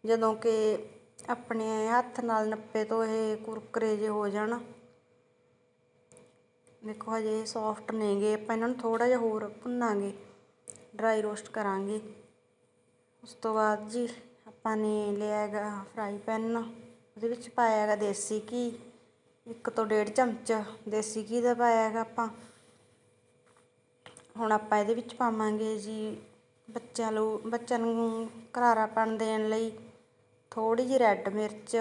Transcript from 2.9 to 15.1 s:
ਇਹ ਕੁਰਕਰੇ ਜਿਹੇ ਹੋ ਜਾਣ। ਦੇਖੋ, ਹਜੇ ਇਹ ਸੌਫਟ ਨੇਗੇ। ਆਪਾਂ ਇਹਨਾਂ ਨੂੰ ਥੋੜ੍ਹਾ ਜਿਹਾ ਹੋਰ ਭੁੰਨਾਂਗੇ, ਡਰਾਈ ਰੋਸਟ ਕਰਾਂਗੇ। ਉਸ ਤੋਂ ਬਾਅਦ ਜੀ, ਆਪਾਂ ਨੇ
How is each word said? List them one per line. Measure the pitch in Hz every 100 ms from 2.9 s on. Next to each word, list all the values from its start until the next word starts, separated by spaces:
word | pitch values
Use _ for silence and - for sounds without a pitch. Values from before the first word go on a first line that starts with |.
| 226
ਇਹ | 220 220 220 214
ਕੁਰਕਰੇ | 220 220 214 233 220 214
ਜਿਹੇ | 214
ਹੋ | 214 208
ਜਾਣ। | 202 214 240 240 - - _ _ _ _ _ _ _ _ _ _ _ _ - - _ _ _ _ _
ਦੇਖੋ, | 214 214 - 220
ਹਜੇ | 214 220
ਇਹ | 220
ਸੌਫਟ | 226 214 214 220
ਨੇਗੇ। | 220 214 202 208
ਆਪਾਂ | 214 214 226
ਇਹਨਾਂ | 233
ਨੂੰ | 254
ਥੋੜ੍ਹਾ | 233 226 240
ਜਿਹਾ | 247
ਹੋਰ | 226 214 208 208
ਭੁੰਨਾਂਗੇ, | 247 247 233 208 202 196 - - _ _ - - - 214
ਡਰਾਈ | 220 220
ਰੋਸਟ | 214 208 -
ਕਰਾਂਗੇ। | - 202 196 196 214 214 - - _ _ _ _ _ _ _ _ _
ਉਸ | - -
ਤੋਂ | 226
ਬਾਅਦ | 220 214 214 214
ਜੀ, | 233 240 - - - -
ਆਪਾਂ | - 220 220
ਨੇ | 214 214 208